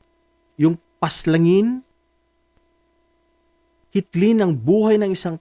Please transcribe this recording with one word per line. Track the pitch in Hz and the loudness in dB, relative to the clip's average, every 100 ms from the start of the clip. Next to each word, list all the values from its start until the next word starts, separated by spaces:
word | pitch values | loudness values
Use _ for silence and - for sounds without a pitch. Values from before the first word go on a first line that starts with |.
| _ _ _ _ _ - | _ _ _ _ _ -2
Yung | 156 170 _ _ | 0 0 _ _
paslangin, | 165 - 165 160 165 190 226 254 - _ _ _ _ _ _ _ 339 339 339 _ _ _ _ _ _ _ _ _ _ | -4 -2 0 2 2 2 0 -4 -10 _ _ _ _ _ _ _ _ _ _ _ _ _ _ _ _ _ _ _ _
kitlin | 196 - 170 208 226 | -6 -4 -2 0 2
ang | 185 143 | 0 -2
buhay | 120 208 214 214 | 0 0 2 2
ng | 202 | 0
isang | 185 180 160 | -4 -6 -10